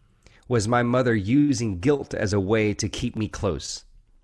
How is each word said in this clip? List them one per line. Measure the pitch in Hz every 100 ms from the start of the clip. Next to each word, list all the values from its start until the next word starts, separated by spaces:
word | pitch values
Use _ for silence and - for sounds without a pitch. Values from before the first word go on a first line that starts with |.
| _ _ - _ -
was | 120 104
my | 120
mother | 120 127 123
using | 113 95 139 147 117 117 90
guilt | 117 143 -
as | - 104
a | 101
way | 92 110 107
to | 101 104
keep | - 120 110
me | 107
close. | - 101 71 - - - - _ _